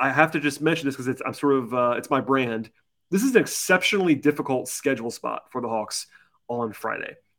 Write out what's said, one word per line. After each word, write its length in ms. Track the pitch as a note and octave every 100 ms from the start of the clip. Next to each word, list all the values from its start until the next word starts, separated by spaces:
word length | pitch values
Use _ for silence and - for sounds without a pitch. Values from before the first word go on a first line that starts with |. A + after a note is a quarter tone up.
I 100 | C3+
have 200 | C3+ D#3+
to 100 | D#3+
just 220 | D3 C#3+
mention 240 | D#3 E3 C#3
this 100 | C3+
'cause 120 | B2+
it's, 120 | B2
I'm 100 | B2+
sort 220 | A#2 C#3+ C3+
of, 180 | A#2
uh, 200 | B2 A#2+ A#2
it's 100 | -
my 140 | C3
brand. 480 | G2+ C3+ B2 A2+ A2 _ _ _ -
This 120 | F#3
is 120 | C4+
an 80 | A#3
exceptionally 720 | - - - F#3 - G#3 F3+
difficult 540 | C#3+ D3 D3 C#3 C3+ -
schedule 420 | - C#3+ B2+ A#2
spot 420 | - - A2 -
for 80 | B2+
the 80 | A#2
Hawks 380 | A2+ - - - - _ _ -
on 240 | A#2+ A#2
Friday. 440 | G#2 A2 G#2 - - _